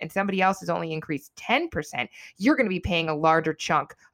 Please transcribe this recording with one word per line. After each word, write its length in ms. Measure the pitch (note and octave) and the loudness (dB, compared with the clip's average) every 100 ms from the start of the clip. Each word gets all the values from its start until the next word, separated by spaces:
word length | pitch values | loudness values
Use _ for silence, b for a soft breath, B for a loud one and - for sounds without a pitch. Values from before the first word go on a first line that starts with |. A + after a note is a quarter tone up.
and 80 | D#3 | -4
somebody 320 | G3 G3+ F#3+ | -2 -2 2
else 160 | F#3 F#3 | 2 2
has 100 | F3 | -2
only 240 | E3+ E3 | -4 -4
increased 420 | D#3+ - C#3+ - - | -6 -4 -6 -8 -10
ten 340 | - C4 E4+ | -2 -2 -2
percent, 380 | - D3+ B2+ A#2 B B - | -6 -6 -8 -8 B B -2
you're 180 | A3+ C#4+ | 2 4
gonna 120 | A3 | 2
be 100 | F3+ | 0
paying 280 | G3+ E3+ D#3+ | 0 0 0
a 80 | D3+ | 2
larger 380 | D#3+ D#3+ D#3+ | 4 4 2
chunk 420 | D#3 - D#3 C#3 - b | -2 0 0 0 -8 b